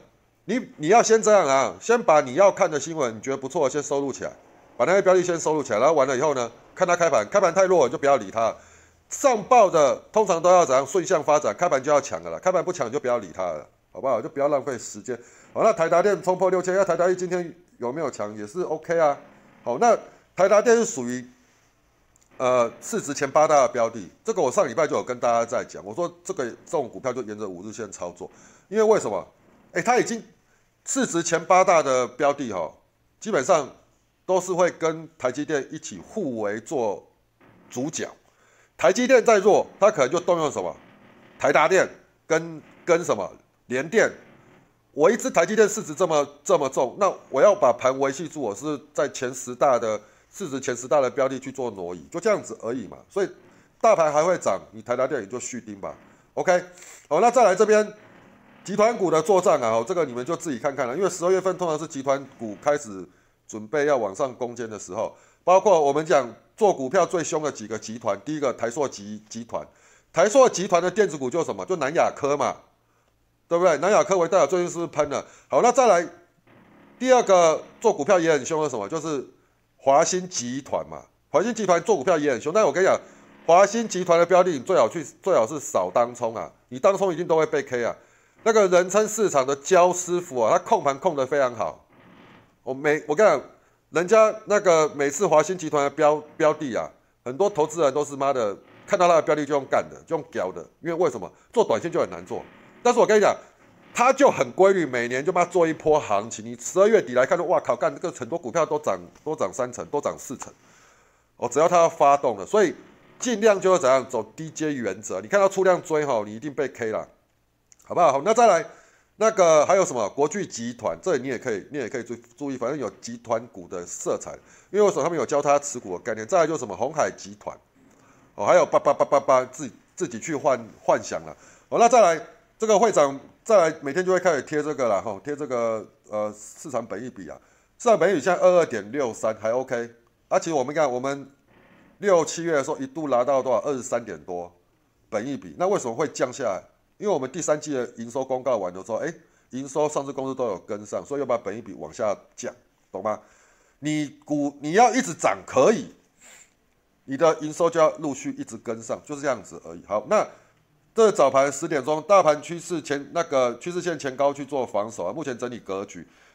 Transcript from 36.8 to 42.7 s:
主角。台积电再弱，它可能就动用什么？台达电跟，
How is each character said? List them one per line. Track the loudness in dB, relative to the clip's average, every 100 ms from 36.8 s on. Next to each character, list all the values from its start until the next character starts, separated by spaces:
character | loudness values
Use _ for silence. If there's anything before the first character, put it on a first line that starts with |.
| -4 -6 _ _ _ _ _ _ _
主 | -10 -8
角。 | -8 -10 -12 _ _ _ _ _ 0
台 | 2
积 | 2 4
电 | 4
再 | 6 4
弱， | 6 4 2 2
它 | 2
可 | 4
能 | 0
就 | 0
动 | 0 0
用 | 0
什 | -4
么？ | -8 -10 _ _ _ _ _ -4
台 | 2
达 | 4 4
电 | 4 2 -4 _ _ -4
跟， | -4 -4 -14 -18